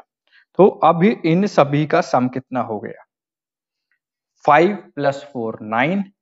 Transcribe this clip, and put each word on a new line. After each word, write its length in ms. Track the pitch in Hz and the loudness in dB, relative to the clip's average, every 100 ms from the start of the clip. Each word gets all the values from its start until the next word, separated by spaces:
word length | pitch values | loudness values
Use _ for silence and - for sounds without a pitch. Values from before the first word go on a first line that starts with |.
| _ _ _ _ _ - | _ _ _ _ _ 2
तो 80 | 196 | 2
अभी 420 | - 151 170 196 247 165 | 4 2 4 2 0 0
इन 220 | 170 202 | 0 0
सभी 400 | - 139 143 151 | 0 2 0 0
का 140 | 165 | -2
सम 260 | 180 135 127 | 0 -2 -2
कितना 320 | 127 - 127 | -6 -8 -8
हो 180 | 113 104 | -6 -8
गया? 260 | 104 - _ _ _ _ _ _ _ _ _ _ _ _ _ _ - | -10 -16 _ _ _ _ _ _ _ _ _ _ _ _ _ _ 2
फ़ाइव 300 | 147 180 202 - - | 4 4 0 -10 -4
प्लस 280 | 143 139 - | -4 -4 -12
फ़ोर 260 | 127 113 110 | -10 -8 -8
नाइन, 480 | 107 113 143 196 196 _ | -6 -4 -2 -4 -8 _